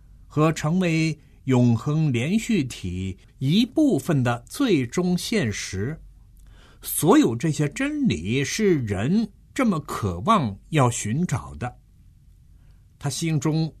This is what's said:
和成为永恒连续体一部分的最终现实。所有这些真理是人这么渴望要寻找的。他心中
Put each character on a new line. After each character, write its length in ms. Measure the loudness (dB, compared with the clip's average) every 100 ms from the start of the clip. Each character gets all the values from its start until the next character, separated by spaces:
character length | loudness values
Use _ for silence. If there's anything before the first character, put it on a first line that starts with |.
| -20 -20 -6
和 260 | 0 2
成 260 | 2 0 0
为 400 | 2 2 0 -2 -10 -8
永 300 | 2 4 4
恒 380 | 4 0 0 0
连 260 | 0 0 -2
续 240 | 0 -2
体 560 | -2 -6 -8 -6 -6 -8 -16 -6
一 260 | 0 2
部 340 | 2 2 2 2
分 240 | 0 0
的 220 | 0 -2 -6
最 400 | -4 0 0 0
终 300 | -2 -2 -2
现 340 | -2 -2 -2
实。 480 | -4 -8 -6 -6 -8 -14 -20 -20 -20 -20 -20 -20 -18
所 340 | -8 0 4 6
有 180 | 4
这 160 | 2 -2
些 160 | 0 -2
真 360 | -2 -4 0 0
理 380 | 0 -2 -2
是 360 | -2 0 2 2
人 520 | 0 -2 0 0 -2 -8 -10
这 100 | -2
么 160 | 0 0
渴 400 | -4 -4 -4 -2
望 360 | 2 2 0 -4 -2
要 220 | 2 2
寻 360 | 2 -4 -2 -2
找 280 | -4 -8
的。 240 | -10 -10 -12 _ -20 -20 -20 -20 -20 -20 -20 -20 -20 -20 -10
他 100 | -8
心 320 | -4 -2 0
中 340 | 0 0 -2 -6